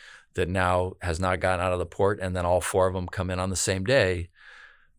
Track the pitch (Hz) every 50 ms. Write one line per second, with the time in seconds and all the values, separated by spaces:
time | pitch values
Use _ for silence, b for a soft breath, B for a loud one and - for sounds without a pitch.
0 | B B B B B B - 92 90 87 92 95 92 90 90 90 92 92 - -
1 | - 87 82 80 95 92 92 85 95 92 92 87 90 92 90 90 87 82 - -
2 | 98 98 104 - 95 92 90 90 87 87 90 90 - - - 95 92 95 92 95
3 | 90 87 - - 92 92 92 90 92 95 92 - - - 95 95 95 104 131 139
4 | 101 92 90 87 87 B B B B B B B B B B B B B B